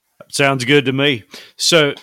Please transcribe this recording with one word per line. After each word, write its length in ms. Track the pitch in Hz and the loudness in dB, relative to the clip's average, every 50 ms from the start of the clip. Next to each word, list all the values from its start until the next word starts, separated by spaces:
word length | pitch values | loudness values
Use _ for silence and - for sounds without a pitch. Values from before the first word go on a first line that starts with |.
| _ _ _ _ - _ | _ _ _ _ -20 _
Sounds 360 | - - 143 139 139 135 120 | -6 -2 -2 -2 -2 -2 -2
good 200 | 117 143 147 135 | 0 0 2 2
to 80 | 131 131 | 0 -2
me. 300 | 135 139 147 139 110 98 _ - - - - _ | -2 0 -2 -2 -4 -8 _ -20 -20 -20 -20 _
So 380 | _ - - 170 165 151 143 - - | _ -2 2 4 4 4 2 -2 -6